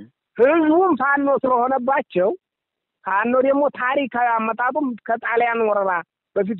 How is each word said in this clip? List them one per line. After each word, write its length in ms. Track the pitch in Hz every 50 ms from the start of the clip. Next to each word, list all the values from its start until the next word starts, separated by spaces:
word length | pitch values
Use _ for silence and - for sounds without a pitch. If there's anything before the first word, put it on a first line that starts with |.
| 104 123 _ _ _ _ _
ህዝቡም 560 | 208 233 277 320 339 311 302 311 349 381 370 311
ፋኖ 300 | 226 254 277 285 285 277 277 277
ስለሆነባቸው፣ 920 | 262 - 254 254 233 240 254 269 269 240 262 269 294 - - - 180 180 214 359 - _ _ _ _ _ _ _ _ _ _ _ _ -
ፋኖ 260 | 190 190 202 220 240 247 262
ደግሞ 220 | 254 277 277 285 294 269 -
ታሪካዊ 540 | - 254 247 277 285 277 220 - 240 247 240
አመጣጡም 580 | 226 226 220 220 220 233 240 254 262 302 294 254 233 - -
ከጣሊያን 580 | - 226 226 - 214 233 233 240 233 - 233 220
ወረራ 280 | 214 202 202 196 190 180 170 165 _ _ _ _ _ -
በፊት 240 | 196 196 196 226